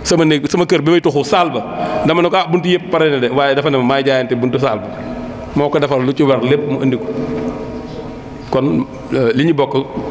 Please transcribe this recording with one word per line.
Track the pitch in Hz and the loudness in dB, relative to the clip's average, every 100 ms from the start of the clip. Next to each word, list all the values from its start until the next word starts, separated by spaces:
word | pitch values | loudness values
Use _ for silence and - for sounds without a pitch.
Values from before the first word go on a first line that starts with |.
Sama | - 170 160 | 0 2 4
néeg, | 151 123 | 2 0
sama | 180 175 | 0 2
kër | 170 | 2
bi | 147 | 4
may | 170 | 2
tuxu, | 175 143 | 2 0
saal | 139 190 170 | 2 2 2
ba, | 123 104 - - - 143 | -2 -6 -6 -4 -2 0
dama | 165 | 2
ne | 175 | 2
ko, | 185 | 2
"Ah, | 160 | 2
buntu | 180 175 | 0 2
yëpp | 175 180 | 0 0
pare | 165 156 | 2 2
na | 139 | 2
de," | 120 | 2
waaye | 131 139 | 2 2
dafa | 135 151 | 2 2
ne | 139 | 2
ma, | |
"Maay | 123 139 135 | 2 2 2
jaayante | 131 123 | 0 0
buntu | 123 123 127 | -2 0 0
saal | 135 107 | 0 -2
ba." | - - - - - - - 143 | -6 -10 -10 -10 -10 -12 -4 0
Moo | 143 | 0
ko | 151 | 2
defal | 143 135 | 2 2
lu | 127 139 | 0 2
ci | |
war | 143 127 | 2 2
lépp, | 120 143 143 | 4 2 2
mu | 139 | 0
indi | 135 127 | 0 0
ko. | - - - 147 - - - - - - - - - - - | -4 -6 -6 -6 -6 -8 -10 -12 -12 -12 -12 -14 -14 -14 -2
Kon, | 135 135 160 - - - | 0 2 0 -2 -8 -4
euh, | 131 120 113 | 0 2 2
li | 160 | 2
ñu | |
bokk | 147 135 135 135 - - | 2 2 0 -4 -8 -8